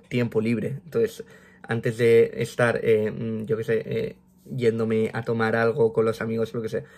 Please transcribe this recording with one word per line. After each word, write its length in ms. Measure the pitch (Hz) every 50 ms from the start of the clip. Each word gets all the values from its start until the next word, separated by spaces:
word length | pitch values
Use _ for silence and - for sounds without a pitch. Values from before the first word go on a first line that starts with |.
| - _
tiempo 320 | 123 120 120 117 - 110
libre. 380 | 110 117 120 107 104 - 135 - -
Entonces, 380 | 160 123 117 113 - - - - - - - - - - _ -
antes 340 | - 117 117 - 120 110
de 340 | 117 120 117 117 117 117 - -
estar, 440 | - 117 - - - 120 117 - - -
eh, 280 | 120 110 107 107 104
mm, 340 | - - 113 113 110 110 110
yo 120 | 104 110
qué 60 | 110 113
sé, 200 | 117 113 110 -
eh, 300 | - 113 113 117 - - - _ _ _ _ _
yéndome 680 | - 143 127 120 113 110 113 113 113 110 110 110 110 -
a 100 | 120 117
tomar 320 | - 117 113 110 110 113
algo 380 | 113 117 117 110 110 113 110 110
con 120 | 113 113
los 160 | 113 110 -
amigos, 320 | 113 113 113 113 113 - -
lo 80 | 117
que 80 | 110 104
sea, 140 | 110 - - - -